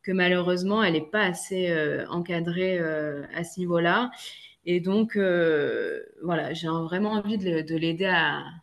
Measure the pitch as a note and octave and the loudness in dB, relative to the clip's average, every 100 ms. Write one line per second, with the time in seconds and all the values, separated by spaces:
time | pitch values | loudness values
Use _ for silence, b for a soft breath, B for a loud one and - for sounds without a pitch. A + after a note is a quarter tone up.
0 | - F#3+ F3+ F3+ F3 F3+ F#3+ G#3+ G3+ D#3 | -2 2 4 4 2 0 2 2 2 2
1 | D#3 G#3+ F#3+ F3 - F#3 F3+ D#3+ D3+ C#3+ | 0 0 0 -2 -4 -2 0 2 0 -2
2 | - F3 F3 E3+ E3+ F3 F#3 F3+ E3 D#3 | -4 -4 -2 -2 -2 0 0 0 0 -2
3 | D3+ C#3+ C#3 E3 E3+ - F3 E3+ E3+ G3 | -4 -6 -8 -8 -8 -6 0 2 4 2
4 | B3 B B B B B - F3+ F3 G3+ | 0 B B B B B -2 0 2 2
5 | A3+ G#3 F#3+ F3 E3+ D#3 C#3 A2+ F#2+ D2 | 2 2 2 4 4 4 2 0 -2 -6
6 | - - E3+ D#3+ D3 E3 E3 E3 E3 F3+ | -10 -10 -2 -2 -2 -4 -2 -2 -2 -2
7 | G#3 G#3+ G3+ A3 F#3 E3 D#3 E3 E3 E3 | 0 0 -2 -2 0 -2 0 -2 0 0
8 | F#3+ F3 D#3 D3 - E3 | 0 2 2 -2 -8 -16